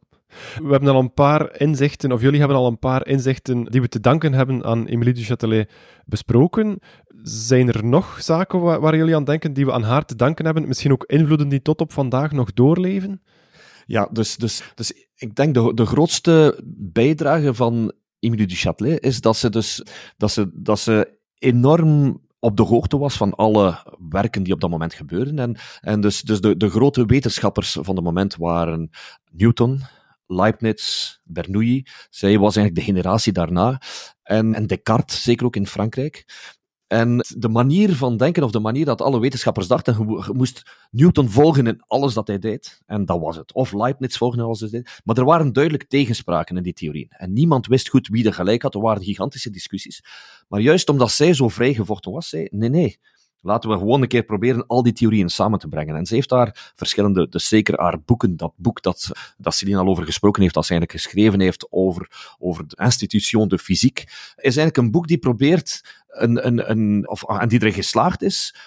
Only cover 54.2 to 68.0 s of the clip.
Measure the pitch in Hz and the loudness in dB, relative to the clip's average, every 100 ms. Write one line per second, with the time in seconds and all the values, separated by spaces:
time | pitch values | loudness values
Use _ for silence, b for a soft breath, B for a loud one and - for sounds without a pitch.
54.2 | - 104 117 120 - 120 123 - 113 107 | 0 -2 0 -2 0 2 2 2 2 2
55.2 | 87 - 104 101 78 76 76 78 90 113 | 0 0 0 -2 -4 -8 -6 -6 -2 -2
56.2 | 135 127 117 - - _ - - 101 92 | 2 2 2 -2 -20 _ -4 0 2 2
57.2 | 80 87 - 110 104 - 85 80 - 120 | 0 -2 2 2 2 0 0 -2 0 2
58.2 | 101 85 82 - 90 - - 87 - B | 2 -2 -8 -4 -4 -2 -4 -6 -8 B
59.2 | B - 85 - 98 98 92 90 80 - | B -8 -6 -4 -2 0 2 0 -2 0
60.2 | 101 101 92 78 - 87 82 82 - 95 | 2 4 2 2 0 -2 -2 -6 -6 2
61.2 | 107 101 92 - - - 95 87 - - | 2 4 0 -2 -6 -2 0 -2 -10 -16
62.2 | - - 90 82 76 - 110 113 101 104 | -20 -8 -8 -6 -12 -2 -2 0 -2 -2
63.2 | - 110 104 135 - 92 135 - - B | 0 0 2 0 -2 0 0 -2 -10 B
64.2 | B - 135 127 160 143 117 135 165 170 | B -4 -2 0 0 2 0 0 0 0
65.2 | 131 110 139 175 - - - - _ - | 0 0 2 2 -2 -12 -16 -20 _ -4
66.2 | 117 117 127 117 - 110 107 104 98 107 | 0 0 0 -2 -2 0 0 0 -2 -8
67.2 | - 104 113 117 107 92 - - | -6 -4 0 2 2 0 -2 0